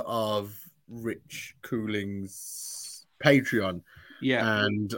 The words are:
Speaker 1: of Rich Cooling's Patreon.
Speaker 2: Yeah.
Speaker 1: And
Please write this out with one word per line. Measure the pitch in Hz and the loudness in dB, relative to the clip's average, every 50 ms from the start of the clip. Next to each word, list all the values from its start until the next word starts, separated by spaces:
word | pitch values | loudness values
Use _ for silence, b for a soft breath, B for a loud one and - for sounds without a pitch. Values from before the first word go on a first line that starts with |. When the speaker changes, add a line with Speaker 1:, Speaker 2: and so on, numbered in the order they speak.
| - | 2
Speaker 1:
of | - 117 113 107 107 107 104 101 101 104 - - - - _ _ - | 0 -2 -2 0 2 0 0 -2 -2 -10 -14 -18 -20 -20 _ _ -16
Rich | 117 117 113 113 101 - - - - - - - - _ | -14 -6 -6 -6 -6 -6 -10 -14 -12 -12 -12 -12 -14 _
Cooling's | - - - 113 107 107 107 104 101 98 98 98 98 98 - - - - - - - - - - - - - - - _ _ _ | -8 -4 -4 -2 -2 0 -2 -2 -2 -2 -4 -6 -8 -8 -10 -12 -12 -12 -12 -10 -10 -10 -10 -10 -12 -12 -14 -16 -20 _ _ _
Patreon. | - 139 143 135 131 - 123 110 98 95 90 87 b b b b b b b b | 6 8 8 8 6 4 2 2 2 2 -2 -4 b b b b b b b b
Speaker 2:
Yeah. | - 131 127 117 113 113 107 104 104 | 0 2 2 4 4 4 4 4 4
Speaker 1:
And | 104 104 107 107 98 117 | 2 2 0 -2 -2 -4